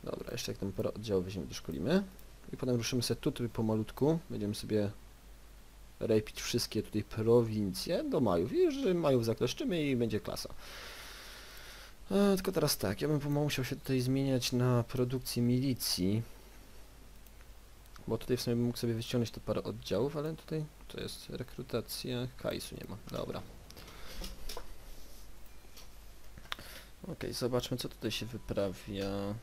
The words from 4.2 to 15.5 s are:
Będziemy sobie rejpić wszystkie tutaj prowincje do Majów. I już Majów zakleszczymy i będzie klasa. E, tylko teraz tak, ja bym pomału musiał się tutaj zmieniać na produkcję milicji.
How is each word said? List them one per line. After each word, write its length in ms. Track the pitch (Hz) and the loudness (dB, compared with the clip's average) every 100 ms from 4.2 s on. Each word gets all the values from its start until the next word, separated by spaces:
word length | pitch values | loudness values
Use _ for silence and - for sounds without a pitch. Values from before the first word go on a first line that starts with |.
| - | 0
Będziemy 240 | 113 104 | -2 -2
sobie 360 | 104 110 107 101 - - - - - - - - - - - | -2 0 2 2 -2 -16 -20 -20 -18 -18 -18 -18 -18 -18 -6
rejpić 420 | 104 110 - - | 4 4 4 -6
wszystkie 400 | - 120 - 110 | 0 0 0 -2
tutaj 220 | 101 107 | 0 -2
prowincje 1000 | - - 110 120 113 107 101 90 - 190 | -2 0 8 8 8 2 0 0 0 0
do 160 | 311 175 | 2 4
Majów. 320 | 117 87 101 | 6 6 4
I 120 | 311 | 4
już 100 | 359 269 254 | 4 4 2
Majów 300 | 180 151 127 | 4 6 6
zakleszczymy 580 | 113 110 123 - 285 175 | 4 2 2 0 0 2
i 140 | 147 127 | 2 4
będzie 240 | 117 101 | 4 2
klasa. 340 | - - - - - - - - - - - - - - - - - - - | -2 -6 -6 -8 -10 -12 -12 -12 -14 -14 -14 -14 -16 -14 -14 -14 -16 -16 0
E, 240 | 190 202 | 6 6
tylko 180 | 196 190 | 6 4
teraz 260 | 185 147 - | 4 4 4
tak, 220 | 98 107 | 0 2
ja 80 | 147 | 2
bym 120 | 151 | 2
pomału 240 | 147 147 | 4 2
musiał 200 | 147 - | 2 2
się 120 | 127 135 | 0 -2
tutaj 240 | - 131 | 2 2
zmieniać 520 | 123 135 139 131 127 | 4 4 4 4 4
na 320 | 123 123 120 | 4 6 6
produkcję 580 | 117 123 123 127 - - | 4 2 2 0 0 4
milicji. 800 | 120 | 6